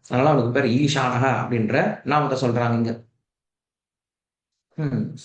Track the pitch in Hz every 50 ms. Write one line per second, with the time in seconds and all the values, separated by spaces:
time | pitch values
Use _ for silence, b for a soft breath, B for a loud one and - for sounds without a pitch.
0 | _ - 123 123 135 156 151 135 113 120 120 135 143 117 117 135 147 143 - 139
1 | 127 127 123 117 127 135 123 113 123 - 123 113 107 104 - 147 180 214 214 -
2 | - - 143 151 143 135 135 - 135 120 117 120 120 120 117 117 117 113 113 -
3 | - _ _ _ _ _ _ _ _ _ _ _ _ _ _ _ _ _ _ _
4 | _ _ _ _ _ _ _ _ _ _ _ _ _ _ _ - 156 139 123 110
5 | 107 - - - -